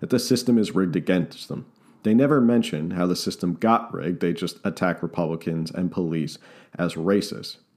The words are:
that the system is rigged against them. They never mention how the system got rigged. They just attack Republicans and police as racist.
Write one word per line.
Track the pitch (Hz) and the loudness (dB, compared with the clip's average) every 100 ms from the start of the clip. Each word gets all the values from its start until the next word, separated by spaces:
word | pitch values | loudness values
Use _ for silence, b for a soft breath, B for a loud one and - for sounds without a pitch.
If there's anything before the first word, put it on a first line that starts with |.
that | - | 0
the | 127 | 0
system | - 123 - 117 | 2 2 4 4
is | 104 | 4
rigged | 95 92 85 | 2 0 0
against | 85 92 80 - - | 2 2 2 -6 -12
them. | - - _ b b | -10 -12 _ b b
They | 110 | 2
never | 110 139 147 | 4 6 4
mention | 117 120 110 76 80 | 6 4 2 -4 -4
how | 90 90 | -2 0
the | 87 | 0
system | - - 90 | -2 -4 -4
got | 82 110 113 - | 0 2 2 0
rigged. | - 80 87 | -6 -4 -2
They | 87 | -2
just | 85 87 - | -2 -4 -4
attack | 101 85 92 85 | -6 -2 -2 -2
Republicans | 82 - 82 80 - 82 80 | -4 -4 -4 -4 -4 -4 -4
and | - 90 | -4 -4
police | 80 87 80 76 - B B B - | -2 -2 -2 -4 -8 B B B -4
as | 87 | -4
racist. | 82 82 101 92 - - - _ | -2 0 0 0 -8 -14 -16 _